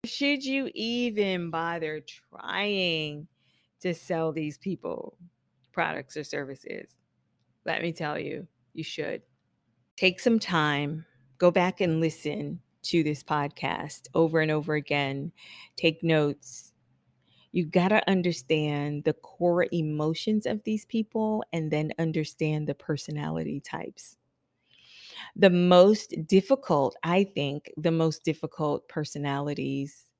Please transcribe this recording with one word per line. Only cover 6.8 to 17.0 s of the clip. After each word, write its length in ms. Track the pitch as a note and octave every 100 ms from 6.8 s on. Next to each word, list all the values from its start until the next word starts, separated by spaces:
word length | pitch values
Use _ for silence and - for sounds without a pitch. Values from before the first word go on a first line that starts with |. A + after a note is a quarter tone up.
| - - _ _ _ _ _ _ -
Let 160 | D#3+
me 100 | E3+
tell 280 | D#3+ D3+ D3+
you, 280 | D3+ - F3+ _ _
you 100 | -
should. 400 | D#3 - D3+ - _ _ _ _ _ _ _ -
Take 220 | F#3 F3+
some 200 | A#3+ A3+
time, 680 | - F3 D3+ C#3+ D3 D#3 - _ _ _
go 140 | F3+
back 300 | F3 F3+ -
and 180 | F#3 D#3+
listen 600 | E3 - D3 D3 C#3+ F3 _ _
to 200 | - E3+
this 200 | D3+ D3
podcast 840 | - D3+ C#3+ - C#3+ - D3+ - -
over 260 | E3 E3 D#3+
and 120 | D#3
over 240 | D3+ D#3 D3+
again. 560 | C#3+ D3 C#3 C#3 D#3 _ - - - -
Take 280 | E3+ D#3+
notes. 680 | E3 D#3 D3 C#3+ - - - _ _ _